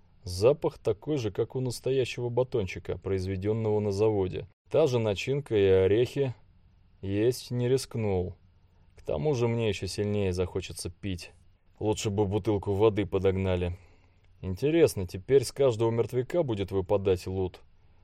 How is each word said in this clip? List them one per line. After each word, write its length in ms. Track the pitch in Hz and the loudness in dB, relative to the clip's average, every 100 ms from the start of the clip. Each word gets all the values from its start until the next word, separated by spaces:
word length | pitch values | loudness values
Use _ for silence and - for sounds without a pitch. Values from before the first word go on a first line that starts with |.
| _ _ | _ _
Запах 540 | 92 90 113 156 160 - | -12 2 4 4 0 -2
такой 400 | - 101 - 147 | -4 -4 -4 -4
же, 120 | 110 | -4
как 260 | 95 113 131 | -4 -4 -4
у 40 | |
настоящего 720 | 127 - 131 135 120 - 120 | -6 -4 -2 -2 -2 -4 -4
батончика, 680 | 120 127 120 92 - - 92 | -2 0 -2 -4 -8 -8 -8
произведенного 800 | 95 98 92 95 104 113 110 107 | -4 -4 -2 -4 -2 -2 0 0
на 120 | 104 | 0
заводе. 560 | 98 110 104 90 78 - _ _ | 2 2 2 -2 -4 -10 _ _
Та 160 | 139 156 | 2 2
же 100 | 123 | 2
начинка 580 | 110 95 - 143 147 107 | 0 -2 -2 -4 0 2
и 100 | 98 | 6
орехи. 680 | 95 95 107 123 139 135 - _ _ _ _ _ _ | 6 6 4 2 0 -2 -4 _ _ _ _ _ _
Есть 500 | 98 101 117 127 - | -4 2 2 0 -4
не 160 | 123 123 | -2 0
рискнул. 680 | 131 - 117 107 92 90 - _ _ _ _ _ - | 0 0 -4 0 0 -2 -8 _ _ _ _ _ -14
К 80 | |
тому 320 | - 151 151 127 | -6 -2 0 0
же 120 | 117 | 0
мне 200 | 117 110 | 0 -2
еще 200 | 95 95 | -2 -6
сильнее 440 | - 104 104 98 | -4 -2 0 0
захочется 580 | 90 90 98 - - 92 | -2 -2 -4 -8 -10 -12
пить. 420 | - 101 90 - - _ _ _ _ | -10 -8 -8 -10 -20 _ _ _ _
Лучше 300 | 104 107 113 | -2 -2 -2
бы 160 | 98 101 | 0 0
бутылку 480 | 104 95 101 104 | 0 0 -2 0
воды 320 | 98 110 101 95 | 2 2 2 0
подогнали. 720 | 98 95 95 95 92 90 90 - _ _ _ _ _ | 0 2 2 0 0 -2 -6 -14 _ _ _ _ _
Интересно, 640 | 92 90 139 170 147 - 90 | -10 -4 0 4 4 4 -6
теперь 360 | 95 - 139 | -8 2 2
с 80 | 123 | 2
каждого 400 | - 139 110 117 | 2 2 2 0
мертвяка 520 | 117 113 123 123 175 | 0 -2 -2 -2 -2
будет 280 | 143 104 95 | -2 -2 -2
выпадать 560 | 98 90 104 98 92 - | -4 0 0 2 0 -2
лут? 340 | 95 92 - - _ _ _ | -4 -4 -6 -20 _ _ _